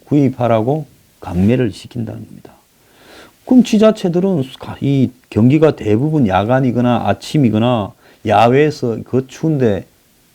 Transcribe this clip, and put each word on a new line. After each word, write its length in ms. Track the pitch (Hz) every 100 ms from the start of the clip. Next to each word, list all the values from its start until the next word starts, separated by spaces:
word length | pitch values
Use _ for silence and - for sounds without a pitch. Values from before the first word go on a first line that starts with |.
구입하라고 840 | _ 147 139 - 120 113 110 151 147 _ _ _
강매를 520 | - 90 98 127 123
시킨다는 520 | - - 127 107 113 110
겁니다. 280 | 92 - _ _ _ _ _ - - - _
그럼 200 | - 254
지자체들은 800 | - 214 220 214 185 170 190 180 127 - - -
이 300 | 135 139 123 - _
경기가 460 | - 120 156 156 147
대부분 500 | 104 107 147 156 120
야간이거나 840 | 95 104 131 135 117 123 120 98
아침이거나 840 | 101 - 156 127 107 117 120 95 - _ _ 107
야외에서 720 | 104 117 131 151 143 127 113
그 220 | - 123 131
추운데, 580 | - 160 151 123 98 - _ _ _ _